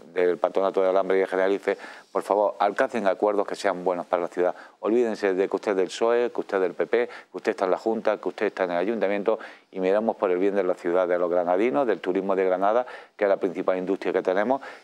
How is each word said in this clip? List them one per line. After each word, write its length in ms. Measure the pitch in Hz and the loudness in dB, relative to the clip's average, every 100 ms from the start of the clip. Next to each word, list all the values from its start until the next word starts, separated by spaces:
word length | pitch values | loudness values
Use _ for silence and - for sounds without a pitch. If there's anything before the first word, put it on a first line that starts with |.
| 73 | -8
de, 140 | 85 90 | 0 0
del 100 | 85 | 2
Patronato 460 | 90 90 98 95 | 0 0 0 2
de 80 | 95 | 2
Alambre 260 | 95 92 95 | 2 2 0
y 40 | |
de 60 | 95 | 2
Generalife, 520 | 92 95 98 - 98 - - - | 0 0 0 -2 -4 -8 -18 -8
por 100 | 98 | -6
favor, 320 | 90 98 104 - | 0 2 2 2
alcancen 480 | 101 98 135 120 98 | -2 0 -2 0 0
acuerdos 400 | 90 104 101 98 | 2 2 2 -2
que 80 | 90 | -2
sean 260 | 101 90 | -2 0
buenos 220 | 90 87 | -2 -2
para 160 | 85 90 | 0 -2
la 80 | 85 | -2
ciudad. 260 | - 90 - - - | 0 0 0 -14 -6
Olvídense 520 | 98 117 120 107 101 | 0 2 2 0 0
de 160 | 92 95 | 0 0
que 80 | 95 | 0
usted 140 | - | -2
es 60 | 95 | 0
del 100 | 90 | -2
psoe, 400 | - 117 120 120 | 0 0 2 0
que 80 | 113 | -4
usted 180 | 87 98 | -4 0
es 40 | |
del 120 | 90 | 0
P 120 | 85 85 | -2 0
P, 200 | 113 120 | 0 0
que 60 | - - | -6 -14
usted 200 | 92 117 | -6 -4
está 120 | 104 | 0
en 60 | 95 | 0
la 80 | 87 | 0
Junta, 400 | 113 110 104 104 | 0 0 0 -2
que 100 | 92 | -4
usted 180 | - 104 | -2 -4
está 180 | - | 0
en 80 | 92 | -2
el 40 | 87 | 0
Ayuntamiento 640 | 95 117 95 101 104 110 - - _ | -2 0 0 0 0 -2 -4 -20 _
y 80 | 95 | -2
miramos 360 | 92 101 113 101 | 2 2 2 0
por 140 | 101 | 0
el 60 | 90 | 2
bien 180 | 98 | 2
de 100 | 98 | 0
la 100 | 90 | 0
ciudad, 340 | 87 85 87 90 | -2 0 0 2
de 100 | 87 | 0
los 120 | 87 | 2
granadinos, 560 | 87 85 92 117 143 131 | 0 2 2 2 0 0
del 140 | 90 | -2
turismo 360 | 92 92 95 95 | 0 -2 0 0
de 80 | |
Granada, 400 | 95 90 98 113 127 - - - | 2 2 2 0 -2 -10 -20 -4
que 80 | |
es 60 | 101 | 0
la 80 | 95 | 2
principal 400 | 98 82 - 92 | 0 -2 -2 -2
industria 340 | 92 95 95 | -2 -2 0
que 100 | 90 | -2
tenemos 380 | 92 92 107 131 - - | 0 0 0 -2 -4 -18